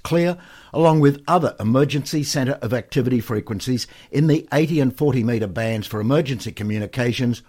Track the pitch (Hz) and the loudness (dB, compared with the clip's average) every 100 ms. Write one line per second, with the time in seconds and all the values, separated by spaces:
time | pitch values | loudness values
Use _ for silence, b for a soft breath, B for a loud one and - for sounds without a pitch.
0 | - 170 170 175 B B B - 165 156 | -2 0 0 -2 B B B 2 4 6
1 | 143 143 - 175 139 - 104 127 147 143 | 4 2 0 2 0 -2 0 2 2 0
2 | - 156 143 147 127 139 113 120 - 139 | -4 -4 -2 -2 -2 -2 -4 -4 -4 -2
3 | 123 123 - 107 - 101 - 123 - B | 0 0 -2 -4 -4 -6 -4 -4 -6 B
4 | B 139 160 156 - 139 156 160 131 - | B 0 4 2 0 0 0 2 0 0
5 | 147 131 113 117 104 90 113 110 107 107 | 0 2 0 0 -2 -4 -4 -4 -6 -4
6 | 107 147 139 120 113 - 104 107 104 - | 0 0 0 -4 -8 -8 -4 -4 -4 -2
7 | 123 117 123 117 | -2 0 -2 -4